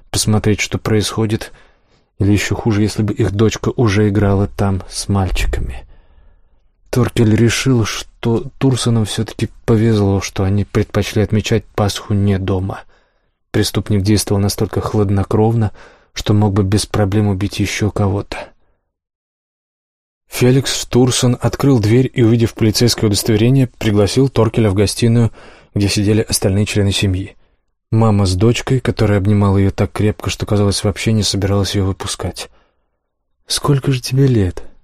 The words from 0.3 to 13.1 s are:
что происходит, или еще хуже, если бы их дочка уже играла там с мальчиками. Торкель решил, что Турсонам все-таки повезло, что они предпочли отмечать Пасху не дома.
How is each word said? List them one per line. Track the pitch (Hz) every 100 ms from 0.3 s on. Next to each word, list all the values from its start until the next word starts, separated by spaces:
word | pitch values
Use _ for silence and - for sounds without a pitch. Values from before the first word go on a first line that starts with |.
| 107 107 98
что | - -
происходит, | - 107 95 - 110 110 - - - _ _ _ _ -
или | 98
еще | 101 -
хуже, | 104 120 101
если | 107 -
бы | 107
их | - 101
дочка | 98 110 - 117 -
уже | 113 101 104
играла | 101 101 98 101
там | - 101 95 -
с | - -
мальчиками. | 101 92 - - - - - - - _ _ _ _ _ _ _ _ _
Торкель | 123 110 - 107 107
решил, | 117 - 135 123
что | 104 - - _ 117 117 135 -
Турсонам | 135 120 120 117
все-таки | 104 - 107 - 120 - -
повезло, | 110 113 107 98 98
что | - -
они | 95 101
предпочли | 98 110 - 104 - 110
отмечать | 101 110 - 110 -
Пасху | - 101 - -
не | 101 101 95
дома. | 95 95 95 - - _ _